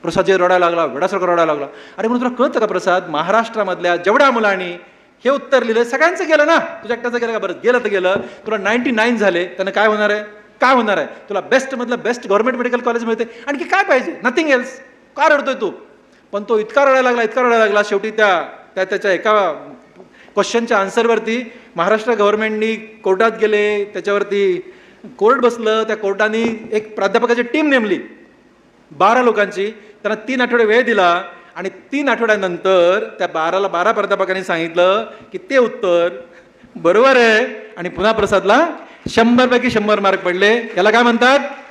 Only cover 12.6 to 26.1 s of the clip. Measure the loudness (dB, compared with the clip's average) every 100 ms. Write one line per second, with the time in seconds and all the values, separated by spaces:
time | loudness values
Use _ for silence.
12.6 | -4 -2 -2 -4 -4 -4 -6 -8 -8 -8
13.6 | -2 -2 2 0 0 -4 -2 0 0 0
14.6 | -2 -14 -20 _ _ 0 2 2 0 -4
15.6 | -6 -8 -20 _ _ _ _ -10 -2 -2
16.6 | 0 2 4 4 2 0 0 0 2 4
17.6 | 4 2 0 -2 -2 2 2 2 -2 -14
18.6 | -12 -6 -4 -2 0 0 2 2 2 -4
19.6 | -12 -20 -20 -20 -20 _ -6 -2 0 0
20.6 | 0 0 0 0 0 0 -2 -6 -6 -16
21.6 | -14 -4 0 0 0 0 2 2 -2 -2
22.6 | -2 -4 -8 -8 -2 2 0 0 0 0
23.6 | 0 -2 -6 -6 -2 -2 -2 0 0 -2
24.6 | -6 -20 -20 _ -20 -2 2 2 2 0
25.6 | -2 0 -2 -4 -4